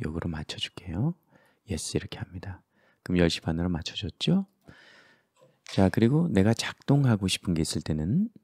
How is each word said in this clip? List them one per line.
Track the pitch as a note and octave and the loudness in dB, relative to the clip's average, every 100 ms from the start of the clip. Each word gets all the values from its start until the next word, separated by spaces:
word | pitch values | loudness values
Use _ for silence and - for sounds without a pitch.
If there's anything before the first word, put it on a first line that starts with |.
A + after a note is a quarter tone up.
| D#2 | -4
요거로 | E2 F2 | -6 -6
맞춰줄게요. | D#2 D2+ - - - F2+ E2 C#3+ F3 _ _ _ _ - | -6 -10 -10 -10 -12 -8 -4 -4 -4 _ _ _ _ -10
예스, | D#2 - - | -8 -4 -6
이렇게 | - - | -6 -12
합니다. | - F2+ G2 F2+ _ _ _ _ | -10 -10 -12 -14 _ _ _ _
그럼 | - F2+ | -2 4
열 | E2+ | 4
시 | - | 2
반으로 | - E2 F2+ | -4 -2 -2
맞춰줬죠? | E2 - - D#2 - - F#3 G3 _ _ - - - _ _ _ _ _ _ - | -4 -6 -10 -10 -4 0 2 0 _ _ -20 -20 -20 _ _ _ _ _ _ -4
자, | - F#2+ | 4 4
그리고 | - A#2 D3 E3+ | 6 4 4 2
내가 | G2 G2 | 4 4
작동하고 | A2+ - - - C#3+ C3+ G#2 F#2+ | 2 -2 -6 2 4 4 2 0
싶은 | - - | -2 -2
게 | E2 | 0
있을 | D#2+ E2+ | 0 -4
때는 | D2+ D#2 D#2 D3 A3 - | -4 -2 0 0 -2 -6